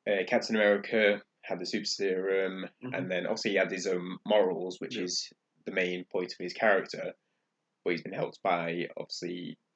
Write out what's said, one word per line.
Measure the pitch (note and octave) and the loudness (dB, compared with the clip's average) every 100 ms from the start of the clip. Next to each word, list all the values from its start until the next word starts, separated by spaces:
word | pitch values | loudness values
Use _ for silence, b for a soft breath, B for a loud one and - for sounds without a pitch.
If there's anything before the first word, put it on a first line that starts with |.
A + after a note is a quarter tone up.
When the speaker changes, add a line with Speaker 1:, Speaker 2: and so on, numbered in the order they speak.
| - | -2
Speaker 1:
uh, | G2+ F#2 | 0 2
Captain | A#2+ - A2 | 0 2 4
America | G#2 G2+ G2+ A2+ G#2 G2+ - _ | 6 4 4 4 4 4 -2 _
had | - F#2 | -8 -6
the | F2+ | -2
super | G#2 G2 | -4 -2
serum, | - G2 F#2 G2 F#2+ F#2+ F#2 F#2 _ | -2 0 0 2 2 0 -2 -10 _
Speaker 2:
Mm-hmm. | B2+ | -8
Speaker 1:
and | F#2 F2+ | -4 -2
then | F2+ F2+ | -2 0
obviously | A2 A2+ | -2 2
he | F#2+ | 2
had | F2+ | 2
his | F#2 F2+ | 0 -2
own | F#2 F2+ F#2 - | -2 -2 -6 2
morals, | G#2+ F#2+ E2+ F#2 F#2 | 4 4 2 -4 -6
which | - A2 | -8 -6
Speaker 2:
Yeah. | |
Speaker 1:
is | F2+ - - _ _ _ - | -4 -4 -6 _ _ _ -6
the | |
main | F#2+ F2+ F2+ F2+ | -2 -2 -2 -4
point | G2 F2+ | -4 -4
of | - | -6
his | F2+ | -8
character. | - A2+ G2 - - E2+ - _ _ _ _ _ _ F2+ | 0 4 4 2 -8 -10 -10 _ _ _ _ _ _ -2
But | |
he's | E2+ | -2
been | D#2 | -4
helped | D#2+ D#2+ - | -6 -6 -2
by, | G2 E2+ E2 E2+ E2 - | 0 0 0 -4 -4 -6
obviously, | - - F2 F2 F2+ - _ | -10 -8 -6 -6 -8 -12 _